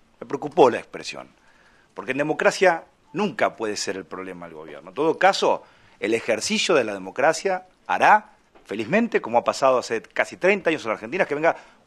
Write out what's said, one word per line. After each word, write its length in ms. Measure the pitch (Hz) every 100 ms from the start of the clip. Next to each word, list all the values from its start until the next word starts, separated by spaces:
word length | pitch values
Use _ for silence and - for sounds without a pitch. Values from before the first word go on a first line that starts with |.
| _ _
Me 80 | 117
preocupó 420 | 135 151 160 131
la 80 | 104
expresión, 520 | - 87 78 69 64 _ _ _ _ _ _
porque 180 | - 98
en 60 | 131
democracia 640 | 147 151 202 - 185 165 - _ _ 160
nunca 400 | 202 120 104 -
puede 220 | 107 101
ser 180 | - 95
el 100 | 90
problema 400 | 92 95 87 85
del 100 | 78
gobierno. 340 | 80 73 85
En 60 | 90
todo 220 | 160 143
caso, 460 | 185 190 170 95 - _ _ -
el 140 | 101
ejercicio 640 | 113 - 107 - 202 - 160
de 80 |
la 100 | 110
democracia 720 | 98 95 107 143 160 190 180 - _ -
hará, 460 | 92 139 214 - _ _ - -
felizmente, 560 | 104 110 196 233 202
como 160 | 117 117
ha 60 |
pasado 360 | 110 104 135 127
hace 220 | - 113
casi 360 | - - - -
treinta 320 | 180 208 170
años 140 | 151
en 60 | 113
la 60 | 101
Argentina, 300 | 113 175 185
que 100 | 143
venga 200 | 165 - - _